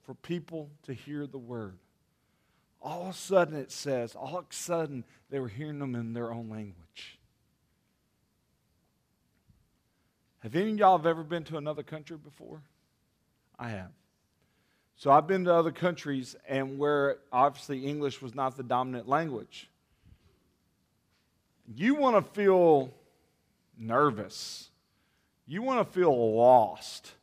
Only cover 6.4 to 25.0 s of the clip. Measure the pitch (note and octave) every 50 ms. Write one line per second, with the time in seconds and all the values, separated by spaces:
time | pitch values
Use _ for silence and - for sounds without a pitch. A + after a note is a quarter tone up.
6.4 | A#2 A2 A2 A2 G#2+ G2+ F#2 F2 E2 _ _ - - - - _ _ _ _ _
7.4 | _ _ _ _ _ _ _ _ _ _ _ _ _ _ _ _ _ _ _ _
8.4 | _ _ _ _ _ _ _ _ _ _ _ _ _ _ _ _ _ _ _ _
9.4 | _ _ - _ _ _ _ _ _ _ _ _ _ _ _ _ _ _ _ _
10.4 | - A2 G#2+ E3 G3 A3 G#3+ G#3 G#3 F#3+ F#3 E3+ D3+ E3+ E3 D#3+ E3 D3+ E3+ E3+
11.4 | D#3 - D#3+ D#3 C#3+ D3+ D3+ D3+ C#3 - D#3 D#3 D3 - E3 D#3 D3 D3+ C#3+ _
12.4 | - - - D#3 C#3+ _ _ _ _ _ _ _ _ _ _ _ _ _ _ _
13.4 | _ _ _ - B2 A#2 A2 G2 F#2 F2+ - _ _ _ _ _ _ _ _ _
14.4 | _ _ _ _ _ _ _ _ _ _ _ _ - C#3 C3+ D3+ D3+ D#3+ F#3+ F#3+
15.4 | F3+ F3+ F3 E3+ E3 E3 - - E3+ F3+ E3+ - - D3+ C#3 C3+ B2+ - - -
16.4 | _ - C#3 C3+ C3+ C3+ C3+ C#3 D3 D3 D3 C#3+ C#3 C#3 C3 - _ _ - B2
17.4 | C3 C#3+ C3+ - - - C#3+ C3 C3 C#3 D3 D3+ D3 C#3 A#2+ - C3+ B2 A2+ C3+
18.4 | C3+ C3 B2 C3 C3 A#2+ B2+ B2 C3 C3 B2+ A#2+ G#2 A2+ C#3 D#3 E3 D#3+ C3 G#2+
19.4 | G#2+ - - - - _ _ _ _ _ _ _ _ - - _ _ _ _ _
20.4 | _ _ _ _ _ _ _ _ _ _ _ _ _ _ _ _ _ _ _ _
21.4 | _ _ _ _ _ - G#2+ A#2+ F3 A#3+ C#4+ D4+ C#4+ C4 A#3 G3+ - - - G#3
22.4 | G#3 G3 F#3+ F#3 F3 E3+ D#3 C#3 C3 B2+ - _ _ _ _ _ _ _ _ _
23.4 | _ _ _ _ _ _ _ - A2+ A2 A2+ B2+ D3 D3 A#2 G2+ G#2 F#2+ - -
24.4 | - - - - - - _ _ _ _ _ _